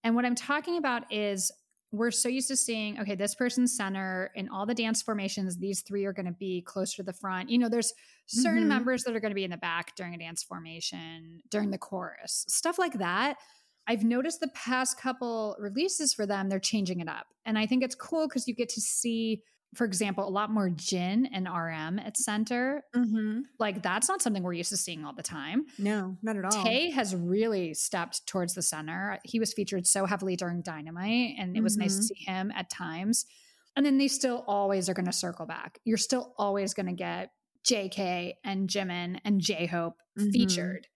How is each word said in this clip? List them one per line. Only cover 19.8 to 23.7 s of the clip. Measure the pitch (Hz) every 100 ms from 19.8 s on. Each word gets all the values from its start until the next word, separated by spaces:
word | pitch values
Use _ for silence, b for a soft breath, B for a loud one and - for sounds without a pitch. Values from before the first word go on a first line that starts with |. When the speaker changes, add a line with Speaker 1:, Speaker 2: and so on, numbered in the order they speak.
Speaker 1:
example, | 233 185 208 190 196
a |
lot | 190 214
more | 214 190
Jin | 160 - 180 180 208 262
and | 190 185
R | 175 165
M | 160 156 190
at | 214 -
center. | - 208 220 240 254 285 -
Speaker 2:
Mm-hmm. | 240 240 220 214 220 277 _
Speaker 1:
Like, | 214